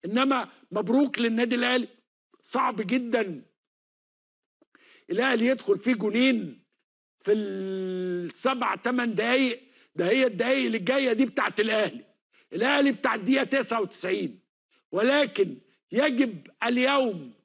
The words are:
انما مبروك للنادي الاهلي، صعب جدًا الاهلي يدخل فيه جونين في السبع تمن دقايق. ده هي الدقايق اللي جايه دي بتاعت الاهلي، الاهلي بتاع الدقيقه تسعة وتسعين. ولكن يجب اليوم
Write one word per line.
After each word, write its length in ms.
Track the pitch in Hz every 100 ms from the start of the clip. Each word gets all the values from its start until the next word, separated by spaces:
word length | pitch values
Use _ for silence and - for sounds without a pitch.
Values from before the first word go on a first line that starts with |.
انما 440 | 170 226 269 262 - - _
مبروك 480 | 196 208 254 285 -
للنادي 360 | 233 226 240
الاهلي، 340 | 240 240 254 233 _ _ _ _ _
صعب 340 | - 254 269 - 190
جدًا 560 | 254 240 226 202 147 - _ _ _ _ _ _ _ _ _ _ _ _ _ _ - -
الاهلي 360 | 190 262 240 233
يدخل 320 | 262 - 196
فيه 160 | 240
جونين 680 | 233 208 220 262 247 156 - _ _ _ _ _ _
في 120 | 196
السبع 1400 | 214 202 190 190 190 185 185 185 180 175 - 254 262 220
تمن 400 | 190 240 247 240
دقايق. 520 | 202 226 254 262 - - _ _ -
ده 120 | 180
هي 180 | 254 262
الدقايق 400 | 185 233 269 247
اللي 120 | 226
جايه 340 | 185 269 262
دي 140 | 226 254
بتاعت 340 | - 208 -
الاهلي، 440 | 220 220 202 - - _ _ _ _
الاهلي 400 | 165 247 285 277
بتاع 220 | 254 247
الدقيقه 300 | 226 190 269
تسعة 360 | 262 277 - 226
وتسعين. 580 | 196 - 180 202 170 - _ _ _ _ _
ولكن 640 | 180 233 285 269 - 185 131 _ _ _
يجب 540 | 202 302 240 254 180 - _
اليوم 680 | 233 247 254 285 254 180 131 -